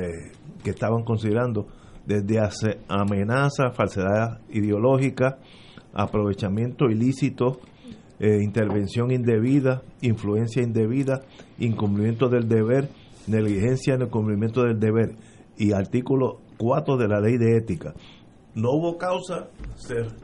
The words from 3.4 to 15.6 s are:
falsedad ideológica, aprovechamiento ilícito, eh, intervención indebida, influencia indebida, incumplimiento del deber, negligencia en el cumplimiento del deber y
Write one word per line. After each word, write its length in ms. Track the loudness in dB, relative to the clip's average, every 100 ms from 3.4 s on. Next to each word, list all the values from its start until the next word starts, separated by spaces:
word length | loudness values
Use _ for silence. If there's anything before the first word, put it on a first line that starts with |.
| 2 2 -2
falsedad 680 | 0 -2 0 0 2 0 -4 -6
ideológica, 920 | -2 0 2 4 4 2 0 -2 -2 -16 -20 -20 -20 -12
aprovechamiento 920 | -4 -2 0 0 0 -2 -2 -2 2 2
ilícito, 760 | 2 0 0 -2 0 0 -2 -12 -20 -20 -20 -20 -2
eh, 220 | 2 2
intervención 680 | 2 0 0 0 -2 -2 0
indebida, 680 | 0 2 2 4 2 2 -2 -6 -4
influencia 600 | -2 0 0 0 0 0
indebida, 600 | 0 0 0 0 0 -2 -6 -20 -18 -4
incumplimiento 680 | -2 0 0 2 0 2 2
del 200 | 2 2
deber, 400 | 2 4 2 0 -8 -20 -14 -2
negligencia 680 | 0 2 2 0 0 0
en 80 | 0
el 60 | 0
cumplimiento 560 | -2 0 0 0 0
del 160 | 0 2
deber 340 | 2 2 0 -2 -20 -20 -16
y 160 | -2